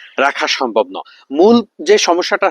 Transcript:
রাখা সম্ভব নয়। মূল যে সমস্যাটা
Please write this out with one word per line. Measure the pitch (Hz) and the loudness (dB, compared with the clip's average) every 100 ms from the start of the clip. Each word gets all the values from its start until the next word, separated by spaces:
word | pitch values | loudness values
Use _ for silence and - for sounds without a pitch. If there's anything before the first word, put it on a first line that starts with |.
| - - | -16 -4
রাখা | 139 - 151 | -2 -2 -6
সম্ভব | - 127 107 92 | -4 -2 -2 -2
নয়। | 92 - - _ | -6 -14 -20 _
মূল | 139 202 240 208 _ | 2 4 4 0 _
যে | 156 208 | 0 2
সমস্যাটা | - 175 170 202 190 | 2 -2 -2 -2 -2